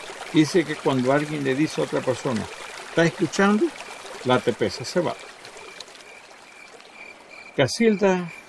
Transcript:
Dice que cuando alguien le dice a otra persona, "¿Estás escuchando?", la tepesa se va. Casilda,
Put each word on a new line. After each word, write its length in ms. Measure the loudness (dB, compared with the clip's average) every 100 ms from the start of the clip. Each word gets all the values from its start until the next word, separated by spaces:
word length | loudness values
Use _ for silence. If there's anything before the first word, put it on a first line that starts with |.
| -14 -14 0
Dice 300 | 4 4 4
que 120 | 0 -2
cuando 380 | 0 2 4
alguien 300 | 2 2 -2
le 120 | 0 0
dice 240 | 0 0
a 40 |
otra 180 | -2 -2
persona, 400 | -2 -2 0 -2 -4 -12 -14 -14 -4
"¿Estás 160 | 2 2
escuchando?", 600 | 4 -2 2 4 4 2 -2 -14 -14 -14 -6
la 160 | 2 2
tepesa 440 | 2 0 -2 -4
se 180 | -4 -2
va. 140 | 0 -4 -12 -18 -20 -18 -18 -18 -18 -20 -20 -20 -20 -20 -20 -20 -20 -20 -20 -20 -20 -20 -20 -20 -8 0
Casilda, 800 | 0 4 2 4 2 2 -2 -10